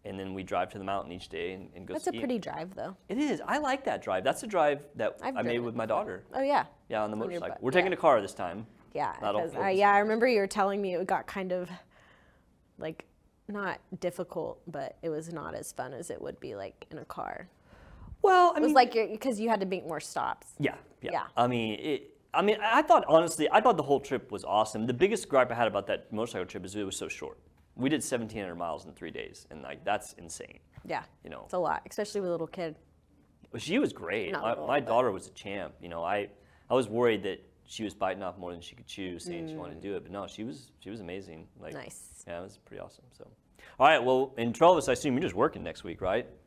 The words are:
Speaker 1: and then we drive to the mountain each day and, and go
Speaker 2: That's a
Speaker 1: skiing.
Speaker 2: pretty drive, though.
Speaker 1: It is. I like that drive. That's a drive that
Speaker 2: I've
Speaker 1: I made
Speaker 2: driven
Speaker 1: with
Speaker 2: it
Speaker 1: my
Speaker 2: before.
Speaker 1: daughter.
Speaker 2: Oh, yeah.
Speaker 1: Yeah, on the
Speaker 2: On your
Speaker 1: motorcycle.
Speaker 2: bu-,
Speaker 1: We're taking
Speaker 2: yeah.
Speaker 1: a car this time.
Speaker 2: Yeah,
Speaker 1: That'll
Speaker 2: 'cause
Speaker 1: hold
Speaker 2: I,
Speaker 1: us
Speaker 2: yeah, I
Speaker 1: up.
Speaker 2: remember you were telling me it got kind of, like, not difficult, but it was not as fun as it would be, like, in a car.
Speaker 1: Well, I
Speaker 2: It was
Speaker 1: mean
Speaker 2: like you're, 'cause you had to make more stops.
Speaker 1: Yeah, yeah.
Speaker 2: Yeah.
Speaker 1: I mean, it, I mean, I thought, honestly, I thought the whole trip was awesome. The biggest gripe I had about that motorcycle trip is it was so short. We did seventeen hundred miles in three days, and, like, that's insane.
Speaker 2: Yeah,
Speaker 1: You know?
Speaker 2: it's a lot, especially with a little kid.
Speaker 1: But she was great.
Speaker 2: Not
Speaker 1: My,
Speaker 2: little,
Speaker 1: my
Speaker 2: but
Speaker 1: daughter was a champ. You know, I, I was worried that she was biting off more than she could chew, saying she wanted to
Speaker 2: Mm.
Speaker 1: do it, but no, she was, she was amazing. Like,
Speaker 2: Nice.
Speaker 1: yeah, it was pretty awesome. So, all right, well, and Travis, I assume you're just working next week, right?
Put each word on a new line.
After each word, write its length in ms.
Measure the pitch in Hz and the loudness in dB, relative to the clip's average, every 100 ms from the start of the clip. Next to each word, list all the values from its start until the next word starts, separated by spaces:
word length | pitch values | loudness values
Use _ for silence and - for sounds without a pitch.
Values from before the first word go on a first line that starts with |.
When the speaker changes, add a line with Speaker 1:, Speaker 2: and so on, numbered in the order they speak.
Speaker 1:
and 140 | 104 95 | -10 -8
then 140 | 95 | -8
we 100 | 95 | -8
drive 280 | 92 92 92 | -2 -2 -2
to 80 | 104 | -4
the 60 | |
mountain 280 | 95 98 71 | -4 -4 -4
each 160 | 90 - | -12 -10
day 240 | 80 87 | -6 -6
and, 160 | 95 - | -6 -14
and 120 | 87 95 | -16 -8
go 60 | |
Speaker 2:
That's 140 | - 359 | -6 -4
a 40 | |
Speaker 1:
skiing. 120 | 233 | -4
Speaker 2:
pretty 160 | 247 240 | -4 -4
drive, 360 | - 147 175 | -4 -8 -10
though. 220 | 190 143 190 - | -10 -10 -12 -8
Speaker 1:
It 80 | 226 | -2
is. 240 | 294 190 - | -2 -2 -2
I 120 | 269 | -2
like 260 | 285 277 | -2 -2
that 160 | - 95 | -2 -4
drive. 240 | - 95 | -2 0
That's 180 | 117 160 | 0 -2
a 40 | 226 | -2
drive 340 | 190 147 143 - | 4 4 2 -6
that 240 | - 107 - | -4 -4 -2
Speaker 2:
I've 140 | 254 262 | -6 -2
Speaker 1:
I 60 | |
made 60 | 117 | -2
Speaker 2:
driven 140 | 120 120 | -2 -2
Speaker 1:
with 80 | |
Speaker 2:
it 20 | 117 | -4
Speaker 1:
my 80 | 113 | 0
Speaker 2:
before. 120 | 131 | 0
Speaker 1:
daughter. 200 | 214 92 - | -2 -8 -8
Speaker 2:
Oh, 80 | - | -4
yeah. 240 | 269 262 - - _ | 2 2 0 -10 _
Speaker 1:
Yeah, 140 | 110 | -2
on 80 | 107 | -2
the 60 | 107 | -2
Speaker 2:
On 40 | |
your 60 | 117 175 | -4 -4
Speaker 1:
motorcycle. 160 | 87 - | -6 -4
Speaker 2:
bu-, 40 | |
Speaker 1:
We're 60 | 123 | 2
taking 180 | 180 185 | 4 2
Speaker 2:
yeah. 60 | - | 4
Speaker 1:
a 20 | |
car 220 | 165 120 | 6 6
this 100 | 98 | 4
time. 340 | - 90 92 117 - - | -6 -6 -6 -12 -20 -8
Speaker 2:
Yeah, 180 | - 127 - | -2 -2 -2
Speaker 1:
That'll 220 | 104 101 | -2 0
Speaker 2:
'cause 100 | 165 | -2
Speaker 1:
hold 120 | - 196 | -2 0
Speaker 2:
I, 60 | |
Speaker 1:
us 40 | 190 | 6
Speaker 2:
yeah, 120 | 202 | 8
I 40 | 202 | 8
Speaker 1:
up. 60 | |
Speaker 2:
remember 220 | 208 226 254 | 6 4 4
you 100 | 220 | 4
were 80 | 196 | 2
telling 340 | 214 196 202 | 2 2 0
me 140 | 196 | -2
it 120 | 175 190 | -2 0
got 200 | 175 - | -2 -2
kind 260 | 202 190 | -6 -4
of, 160 | 180 180 180 _ _ - _ _ _ _ _ _ - | -4 -6 -12 _ _ -20 _ _ _ _ _ _ -10
like, 260 | 156 160 - _ _ _ - | -10 -10 -18 _ _ _ -10
not 320 | 208 190 - _ 185 | -6 -4 -6 _ -4
difficult, 600 | 180 175 175 170 156 - - | -4 -4 -6 -6 -6 -8 -10
but 300 | 147 135 - | -8 -8 -6
it 60 | 170 | -6
was 220 | 151 160 | -4 -6
not 220 | 165 156 | -8 -8
as 180 | - - | -8 -10
fun 200 | - 127 | -8 -8
as 180 | 127 175 | -8 -10
it 120 | - | -8
would 160 | - - | -10 -10
be, 140 | - | -10
like, 320 | 101 98 - - | -10 -10 -14 -18
in 80 | 156 | -16
a 60 | |
car. 440 | - - 50 - 180 _ _ - - - - - | -14 -10 -8 -10 -14 _ _ -20 -20 -20 -18 2
Speaker 1:
Well, 300 | 392 370 349 | 6 8 8
I 40 | 339 | 6
Speaker 2:
It 20 | |
was 60 | 311 | 6
Speaker 1:
mean 60 | |
Speaker 2:
like 200 | 294 247 | 8 6
you're, 220 | 226 208 214 | 2 0 -2
'cause 220 | 262 208 | -2 0
you 80 | 226 | 0
had 120 | 214 | 2
to 60 | 190 | 0
make 200 | 185 135 | -4 -4
more 140 | 156 | -8
stops. 540 | - - 131 - - - | -6 -4 -4 -4 -12 -4
Speaker 1:
Yeah, 180 | 147 - - _ | -4 -4 -18 _
yeah. 80 | - | -4
Speaker 2:
Yeah. 140 | 156 - - | -4 -2 2
Speaker 1:
I 120 | 123 | 2
mean, 300 | 120 110 107 | 2 0 -2
it, 340 | - 139 - _ _ | -2 -4 -6 _ _
I 80 | 151 | 2
mean, 140 | 202 208 | 2 2
I 200 | 214 247 | 4 4
thought, 220 | 311 320 - | 8 6 10
honestly, 400 | 160 170 - 147 | 8 8 2 4
I 100 | 214 | 6
thought 160 | 233 175 | 6 4
the 60 | |
whole 180 | 139 139 | 2 2
trip 300 | - 123 - | 2 -4 -4
was 120 | 101 | -8
awesome. 420 | 71 101 107 110 117 | 2 2 2 0 -2
The 80 | |
biggest 340 | 123 196 226 - | 2 2 2 2
gripe 220 | 135 123 | 4 4
I 40 | |
had 120 | 117 113 | 2 2
about 200 | 101 98 | 2 -2
that 240 | 95 - | -4 -4
motorcycle 340 | 107 117 101 90 | -6 -4 -4 -6
trip 180 | 101 | -8
is 100 | 90 104 | -8 -6
it 80 | |
was 120 | 98 - | -6 -6
so 120 | 80 | -8
short. 300 | - 73 - _ _ _ - | -8 -10 -12 _ _ _ -4
We 120 | 135 | 0
did 140 | 147 | 0
seventeen 400 | - 123 110 107 | -2 -4 -4 -8
hundred 140 | 95 85 | -8 -6
miles 280 | 85 76 87 | -6 -6 -10
in 60 | |
three 200 | - 85 | -12 -10
days, 340 | 65 50 - - | -10 -12 -14 -18
and, 100 | 76 | -16
like, 220 | 65 73 | -14 -8
that's 280 | 92 101 - | -2 -2 -4
insane. 440 | - 85 - - - _ - | -18 -16 -14 -16 -18 _ -20
Speaker 2:
Yeah, 200 | - 147 - _ | -10 -10 -10 _
Speaker 1:
You 80 | - | -16
know? 120 | 67 | -16
Speaker 2:
it's 100 | - | -6
a 40 | 180 | -4
lot, 240 | 160 - - | -2 -4 -6
especially 320 | - 208 208 | -6 -4 -4
with 80 | 185 | -2
a 20 | |
little 160 | 165 160 | -4 -4
kid. 260 | - 165 151 _ _ _ _ _ _ - | -6 -8 -8 _ _ _ _ _ _ -14
Speaker 1:
But 100 | 117 | -10
she 160 | 135 220 | -2 0
was 140 | 202 | 0
great. 400 | - 85 101 87 | -2 -4 -4 -2
Speaker 2:
Not 100 | 170 | -2
Speaker 1:
My, 60 | 113 | -2
Speaker 2:
little, 160 | - 147 | -2 0
Speaker 1:
my 140 | 143 | 0
Speaker 2:
but 80 | 117 | 4
Speaker 1:
daughter 240 | 113 127 | 2 4
was 160 | 95 - | -2 -10
a 20 | |
champ. 440 | - 101 101 80 - | -14 -10 -8 -8 -12
You 80 | 87 | -10
know, 140 | 85 | -6
I, 260 | 85 104 101 - _ _ _ | -2 -2 -2 -12 _ _ _
I 60 | |
was 140 | 127 110 | 2 2
worried 340 | 113 120 107 | 4 4 4
that 180 | 98 90 - _ - | -2 -6 -14 _ -18
she 180 | - | -8
was 100 | 104 | -8
biting 280 | - 95 95 | -2 -2 -2
off 120 | 92 95 | -6 -8
more 140 | 87 | -10
than 100 | 87 | -10
she 140 | 82 | -14
could 120 | - - | -20 -18
chew, 300 | - 95 85 | -10 -8 -8
saying 260 | - - 160 | -10 -10 -10
she 60 | |
wanted 200 | 156 87 | -10 -12
to 40 | 82 | -12
Speaker 2:
Mm. 40 | |
Speaker 1:
do 140 | 95 92 | -8 -8
it, 60 | |
but 80 | - | -8
no, 160 | 98 95 | -10 -10
she 160 | - | -10
was, 300 | 113 143 - _ | -10 -12 -20 _
she 100 | 92 | -14
was 100 | 113 | -12
amazing. 460 | 87 95 92 80 - - | -10 -10 -12 -18 -20 -18
Like, 140 | 82 | -14
Speaker 2:
Nice. 500 | 143 - - - - - | -14 -14 -18 -20 -20 -12
Speaker 1:
yeah, 140 | 85 | -10
it 20 | |
was 160 | 95 104 | -12 -18
pretty 220 | _ 98 | _ -16
awesome. 240 | 87 - - | -16 -18 -20
So, 160 | _ - _ _ _ - - | _ -20 _ _ _ -20 6
all 80 | 135 | 6
right, 160 | 151 | 8
well, 320 | 123 131 131 - | 6 4 2 0
and 140 | 117 | -2
Travis, 340 | 113 165 175 135 | 6 8 8 4
I 40 | |
assume 220 | 123 151 | 0 2
you're 80 | 127 | 0
just 140 | 170 90 | 0 2
working 260 | 143 92 | 0 0
next 220 | 87 82 | -10 -8
week, 160 | 92 85 | -10 -4
right? 260 | 92 110 120 - | 0 0 -2 -16